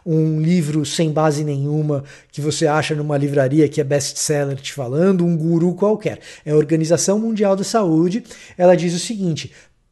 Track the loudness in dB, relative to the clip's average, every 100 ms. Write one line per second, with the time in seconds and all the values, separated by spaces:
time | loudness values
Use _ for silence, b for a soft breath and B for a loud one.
0 | -2 0 0 0 2 2 0 -2 -2 -2
1 | -2 2 0 0 -2 -2 -2 -2 -2 -4
2 | -6 B B -6 -6 -2 0 0 -2 -4
3 | -2 -2 0 0 2 2 2 0 -2 -2
4 | -2 -6 -2 -2 -2 -6 -10 -10 -4 0
5 | 2 2 2 0 0 2 2 0 0 0
6 | -4 -8 B B 0 2 2 0 2 0
7 | 2 0 0 0 2 0 0 0 2 2
8 | 2 0 -6 B B 2 4 4 2 -2
9 | -6 -4 -4 -4 -8 b b _ _